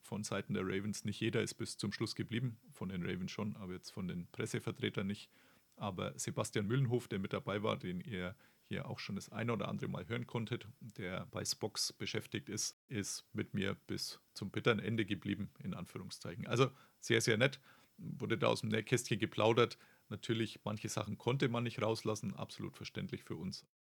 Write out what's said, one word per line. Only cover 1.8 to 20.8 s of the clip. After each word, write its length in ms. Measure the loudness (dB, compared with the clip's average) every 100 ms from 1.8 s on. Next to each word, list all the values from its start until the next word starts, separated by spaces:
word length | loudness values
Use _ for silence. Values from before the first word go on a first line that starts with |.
| -2
Schluss 220 | 0 -2
geblieben, 460 | -2 -2 0 0 -4 -12
von 200 | -6 -4
den 120 | -2
Ravens 300 | -2 -2 -2
schon, 240 | -2 -4 -4
aber 160 | -6
jetzt 180 | -8 -8
von 160 | -6 -4
den 220 | -4 -6
Pressevertretern 800 | -4 -2 -2 -2 -2 0 0 0
nicht. 200 | -2 -6 -20 -20 -20 _ -6
Aber 420 | -4 -2 -4 -4
Sebastian 480 | -4 0 0 2 2
Mühlenhof, 400 | 4 4 2 2
der 140 | -2
mit 120 | 0
dabei 300 | -2 0 0
war, 140 | 2 0
den 240 | -2 -4
ihr 340 | -4 -2 -4 -6 -16 _
hier 240 | -8 -6 -4
auch 100 | -6
schon 160 | -4
das 140 | -6 -6
ein 180 | -4 0
oder 200 | 0 -2
andere 200 | -2 -4
Mal 200 | -4 -4
hören 180 | -4 -4
konntet, 400 | -4 -2 -4 -6 -14
der 460 | -14 -8 -6 -4 -4
bei 180 | -4
Spox 480 | -2 -2 -2 0 -2
beschäftigt 560 | -2 -4 -2 -2 -4 -2
ist, 280 | -2 -2 -4 -6
ist 360 | -2 -2 -4 -6
mit 220 | -4 -2
mir 220 | 0 0 0 -4
bis 340 | -4 -4 -6 _
zum 160 | -8 -6
bitteren 300 | 0 4 4
Ende 260 | 2 0 0
geblieben, 440 | 0 0 -2 -2 -6
in 140 | -6
Anführungszeichen. 720 | -6 -6 -8 -10 -10 -8 -6 0
Also 240 | 4 4 2 -20 _
sehr, 220 | 2 4
sehr 160 | 6 6
nett, 240 | 4 2 -14 -20 -20 -12
wurde 400 | -8 -4 0 4
da 120 | 4
aus 140 | 4
dem 80 | 4
Nähkästchen 500 | 0 4 2 4 0
geplaudert. 580 | 0 6 6 8 6 4 -16 -20 -10
Natürlich, 500 | -6 0 2 0 -2
manche 240 | -4 -4